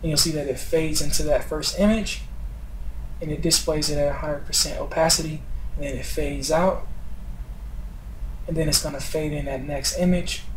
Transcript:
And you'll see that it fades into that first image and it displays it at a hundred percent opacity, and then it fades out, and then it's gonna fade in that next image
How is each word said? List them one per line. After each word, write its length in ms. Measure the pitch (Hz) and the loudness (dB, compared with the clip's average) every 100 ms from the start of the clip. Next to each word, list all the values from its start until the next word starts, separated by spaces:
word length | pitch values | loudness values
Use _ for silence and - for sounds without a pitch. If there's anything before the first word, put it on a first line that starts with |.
And 60 | 165 | 2
you'll 80 | 147 | 2
see 120 | 170 | 2
that 160 | 151 143 | 2 -2
it 120 | 120 | -2
fades 420 | - 165 156 147 | 2 2 4 4
into 220 | 147 - | 4 4
that 200 | 151 131 | 4 4
first 360 | - 151 147 - | 2 -2 -2 4
image 420 | 208 220 202 - - - - - - - - - - - | 4 6 0 -4 -6 -6 -6 -8 -8 -6 -4 -4 -6 -6
and 120 | 156 | -4
it 100 | 151 | 0
displays 480 | 170 - - 156 151 | 2 2 2 0 2
it 80 | 147 | 2
at 120 | 143 | 2
a 100 | 143 | 0
hundred 260 | 151 147 - | -2 -4 0
percent 340 | - 147 147 | 0 0 -2
opacity, 600 | - - 160 170 156 151 - - - - | -2 2 4 4 0 -6 -4 -4 -2 -2
and 100 | 143 | -4
then 120 | 127 | -4
it 80 | - | -4
fades 460 | - 143 143 139 | -2 0 -2 2
out, 360 | 156 185 - - - - - - - - - - - - - - - - - - | 4 4 2 -4 -4 -4 -6 -6 -8 -8 -8 -8 -8 -8 -8 -10 -8 -6 -6 -4
and 80 | 160 | 0
then 140 | 156 | 2
it's 140 | 151 | 2
gonna 160 | 156 143 | 0 -4
fade 340 | - 160 151 | -4 -2 -2
in 120 | 147 143 | -2 -4
that 180 | 135 | -4
next 340 | 143 143 - - | -4 -2 -2 2
image 460 | 180 180 170 - - | 2 4 0 -4 -6